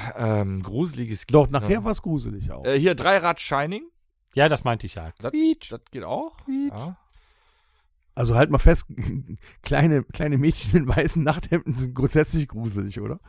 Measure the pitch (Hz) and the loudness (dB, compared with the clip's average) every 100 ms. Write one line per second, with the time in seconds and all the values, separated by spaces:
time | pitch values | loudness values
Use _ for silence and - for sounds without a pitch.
0 | 113 110 113 107 98 95 90 113 175 127 | -10 -4 -2 0 -2 -4 -6 -4 -4 -4
1 | 117 104 - 147 127 139 113 214 214 214 | -8 -8 4 4 4 2 0 0 0 -4
2 | - 151 117 101 - - 123 139 175 147 | -4 -4 -4 -8 -8 -6 0 4 4 2
3 | 160 196 165 170 - 143 151 208 339 _ | 2 4 2 -2 -2 -2 -2 -6 -12 _
4 | _ _ _ 131 151 147 123 117 - - | _ _ _ 4 4 4 0 -4 -6 -12
5 | 80 - - 302 320 320 - - _ 123 | -14 -10 -6 0 0 0 -6 -16 _ -12
6 | 82 - 320 - - 269 285 107 147 185 | -6 -6 -8 -12 -8 -4 -4 -6 -10 -12
7 | _ _ _ _ _ _ _ _ _ _ | _ _ _ _ _ _ _ _ _ _
8 | _ - 117 117 151 139 - 165 - - | _ -4 2 4 4 6 6 6 0 -8
9 | 85 87 - - - - - 139 165 147 | -6 -6 -10 -16 -18 -14 -2 2 4 2
10 | - - 151 143 151 - - 180 127 139 | 0 -6 -2 2 2 0 2 2 4 2
11 | 151 170 147 156 - 170 - 120 127 127 | 2 0 0 -2 -2 -2 -2 -4 -4 -2
12 | 131 156 151 160 143 110 113 101 101 107 | 2 2 2 0 -4 -4 -6 -4 -6 -8
13 | 107 143 | -8 -10